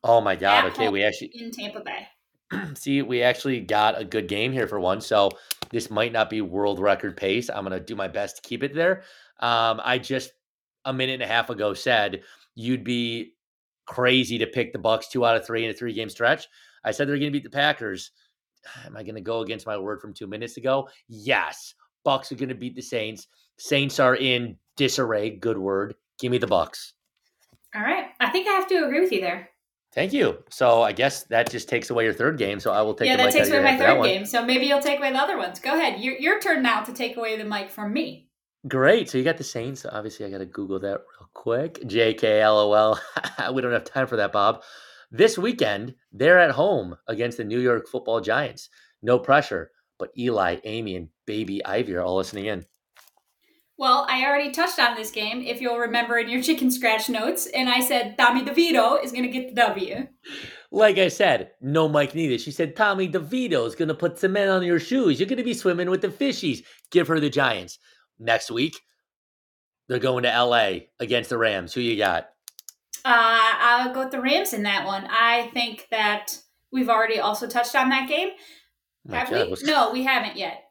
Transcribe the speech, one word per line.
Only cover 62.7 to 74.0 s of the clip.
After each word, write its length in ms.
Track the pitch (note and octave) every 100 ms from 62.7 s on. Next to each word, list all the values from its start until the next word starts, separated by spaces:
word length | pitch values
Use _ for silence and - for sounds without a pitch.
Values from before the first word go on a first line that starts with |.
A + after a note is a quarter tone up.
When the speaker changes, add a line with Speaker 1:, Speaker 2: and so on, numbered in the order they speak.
| E3
Speaker 1:
"Tommy 320 | G#3+ F#3+ F#3
DeVito 580 | F#3 D#3 B3+ A#3+ D3 A#2
is 80 |
gonna 180 | - D#3+
put 240 | D#3 E3+ E3+
cement 300 | G3 G3+ G3
on 140 | F#3+
your 160 | F3 E3+
shoes. 380 | - C4 G#3+ C3+
You're 80 | F#3+
gonna 140 | B3+
be 100 | A#3+
swimming 360 | A3+ F#3+ F3 F3+
with 100 | F#3
the 60 | F#3+
fishies." 520 | F#3+ C#4 - E3 A#2 - - _
Give 160 | F3+ D3+
her 100 | D#3+
the 80 | D3
Giants. 480 | C#3 C3+ G#2 F#2 - _ _ _ _
Next 280 | A2+ A2+ -
week, 320 | A2+ D3+ - _ _ _ _ _ _ _ _ _ _ _
they're 100 | B2
going 240 | C3 B2+
to 100 | B2
L 220 | A#2 B2
A 340 | A#2+ G#2 F2+ - _
against 300 | A#2+ A#2+ A#2
the 80 | A#2+
Rams. 360 | A2+ G2 E2+
Who 60 | B2+
you 160 | A#2+ G#2+
got? 300 | G2+ E2 - _ - - - _ _ -
Speaker 2:
Uh, 60 | B3+ A#3 A3+ A3+ A3 A3
I'll 340 | A#3+ A#3+ B3+
go 80 | C4